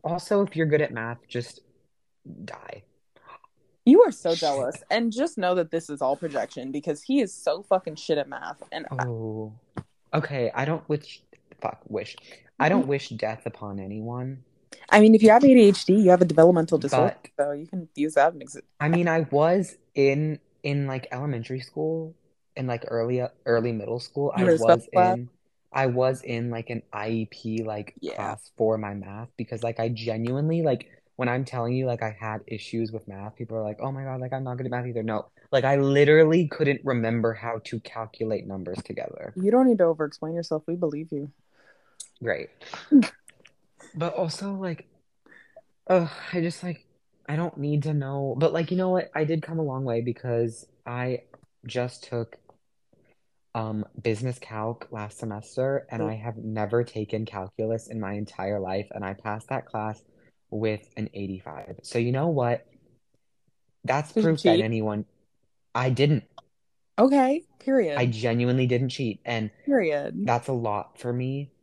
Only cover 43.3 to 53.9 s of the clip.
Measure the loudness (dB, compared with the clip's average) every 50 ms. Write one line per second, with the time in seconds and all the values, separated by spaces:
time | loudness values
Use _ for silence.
43.3 | _ _ _ -20 _ _ _ _ _ _ -20 -14 -6 -4 -4 -4 -2 -4 -4 -4
44.3 | -4 -8 -8 -8 -8 -6 -6 -8 -8 -10 -14 _ _ _ _ _ _ _ _ _
45.3 | -20 -20 _ _ _ -20 _ _ _ _ _ 2 2 2 2 0 -6 -12 -12 -6
46.3 | -4 -2 -2 -2 -4 -6 -10 -10 -10 -10 _ _ _ _ _ _ _ _ _ -6
47.3 | -4 -4 -4 -4 -6 -6 -4 0 0 0 0 0 -2 -2 -2 -4 -4 -4 -4 -4
48.3 | 0 2 2 2 2 0 -2 -2 -2 0 0 0 0 0 -2 -4 -4 -4 -2 0
49.3 | -2 -4 -4 -6 -6 -4 -4 -4 -4 -4 -4 -2 -2 -2 -2 -4 -6 -6 -6 -4
50.3 | -2 0 -2 -2 -4 -12 -20 _ _ _ _ -10 -8 -6 -4 -4 -6 -6 _ _
51.3 | -20 _ _ _ _ _ -16 -8 -4 -4 -4 -4 -8 -14 -14 -8 -6 -6 -6 -8
52.3 | -12 _ _ -20 _ _ _ _ _ _ _ _ _ _ _ _ _ _ _ _
53.3 | _ _ _ _ -8 -8 -6 -4 -6 -6 -6 -8